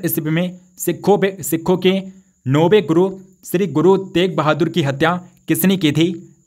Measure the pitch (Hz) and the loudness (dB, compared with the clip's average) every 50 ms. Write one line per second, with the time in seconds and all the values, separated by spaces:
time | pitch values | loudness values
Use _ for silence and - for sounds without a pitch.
0 | - 165 - 170 147 151 160 165 180 180 180 - - _ _ _ - - 170 165 | -4 -4 -4 -4 -4 -2 -2 -2 -2 -4 -8 -12 -20 _ _ _ -6 -6 -6 -2
1 | - 185 202 202 190 196 196 196 147 - - 160 - - 185 180 185 185 190 196 | 2 2 2 2 2 -2 -4 -6 -6 -4 -4 -4 0 0 -2 2 2 0 0 0
2 | 190 - - - _ _ _ _ _ 127 135 147 165 175 214 214 180 - 160 170 | -4 -8 -16 -20 _ _ _ _ _ 0 2 2 4 4 4 2 2 2 2 2
3 | 185 190 190 - - - _ _ _ - - 180 202 175 135 151 151 185 196 190 | 2 0 -2 -8 -16 -20 _ _ _ -6 -2 -2 -2 0 0 2 4 4 4 2
4 | 190 185 - 170 180 190 160 160 151 151 156 147 170 165 - 175 151 139 135 139 | 0 -2 -2 -2 -2 0 -2 -2 0 0 0 0 -2 -2 0 -2 -2 -2 -2 0
5 | 160 160 175 180 180 - _ _ _ - 160 156 - 185 196 185 190 - 147 151 | 0 0 0 -2 -8 -14 _ _ _ -4 -2 0 2 2 2 2 0 0 2 2
6 | 165 175 190 - - - - _ _ | 0 0 0 -6 -12 -18 -20 _ _